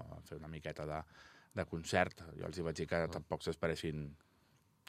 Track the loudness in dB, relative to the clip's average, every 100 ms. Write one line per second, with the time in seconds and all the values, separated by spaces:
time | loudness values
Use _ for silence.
0 | -6 -10 -10 -10 -8 -6 -6 -4 -2 -2
1 | -4 -14 -20 -20 -8 -2 0 -2 4 6
2 | 6 2 -12 -6 -4 0 0 2 2 4
3 | 4 0 -2 -2 0 2 2 2 0 0
4 | -4 -8 -20 _ _ -20 _ _